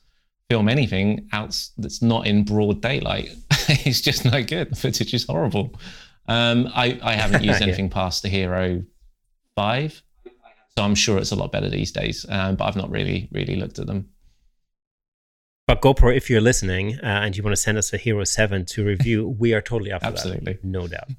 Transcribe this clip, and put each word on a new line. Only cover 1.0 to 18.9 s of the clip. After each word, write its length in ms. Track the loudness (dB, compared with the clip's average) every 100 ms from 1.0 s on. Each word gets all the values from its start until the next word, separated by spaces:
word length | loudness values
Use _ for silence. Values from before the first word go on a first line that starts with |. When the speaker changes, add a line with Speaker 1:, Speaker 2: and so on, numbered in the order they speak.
| 2 0 -4
Speaker 1:
else 400 | -6 -4 -8 -8 -10
that's 240 | -10 0
not 260 | 2 2 2
in 180 | 2
broad 360 | 2 2 2 0
daylight. 520 | -2 -2 -2 -4 -6 -12 -2
<laughs> 180 | 0 2
It's 320 | 2 2 0
just 240 | 0 2
no 180 | 2 2
good. 280 | 0 -4 -4
The 60 | -4
footage 360 | -4 -2 -2
is 120 | -4
horrible. 500 | -2 -2 0 0 -4 -8 -18 -20 -20 _ -2
Um, 420 | 0 4 2 2
I, 240 | 2 0 0
I 120 | -2
haven't 300 | 0 4 4
used 160 | 4 2
Speaker 2:
<laughs> 0 |
Yeah. 60 | 2
Speaker 1:
anything 240 | 0 -2
past 320 | 0 -2 -2
the 80 | -2
Hero 520 | 0 0 0 0 -2 -6 _ -20 _ _ _ _ -2
five, 460 | 0 0 -4 -8 _ _
so 600 | -20 _ -20 _ _ -2
I'm 100 | 0
sure 240 | 2 2 2
it's 140 | 0
a 40 | -2
lot 160 | -2
better 160 | -4 -4
these 240 | -4 -4
days, 320 | -4 -4 -6 -6
um, 260 | -4 -2 0
but 80 |
I've 120 | -2 -2
not 140 | -4
really, 380 | -4 -2 -4 -6
really 260 | -6 -4 -4
looked 220 | -6 -8
at 80 | -6
them. 220 | -6 -8 _ _ _ _ _ _ _ _ _ _ _ _ _ _ _ 0
Speaker 2:
But 140 | 4
GoPro, 360 | 6 8 6 6
if 140 | 4
you're 100 | 4
listening, 540 | 6 4 0 -2 -2 -4
uh, 220 | -2 0
and 120 | 0 -2
you 60 |
wanna 140 | -2 0
send 200 | 0 0
us 160 | -2
a 40 | -2
Hero 260 | -2 -2
seven 420 | -2 0 0 0 -4
to 180 | -2
review, 420 | -2